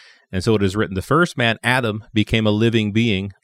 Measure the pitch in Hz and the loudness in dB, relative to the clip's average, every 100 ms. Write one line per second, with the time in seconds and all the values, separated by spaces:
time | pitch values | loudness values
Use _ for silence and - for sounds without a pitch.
0 | - _ _ 92 117 107 98 104 90 92 | -20 _ _ -4 0 2 2 -2 -4 -4
1 | - 147 175 - 117 110 120 127 117 107 | 0 0 0 0 -2 0 0 0 0 -4
2 | - 110 104 113 110 104 113 113 107 107 | -4 -2 0 2 2 2 2 2 0 0
3 | 117 95 98 - | 0 -2 -4 -6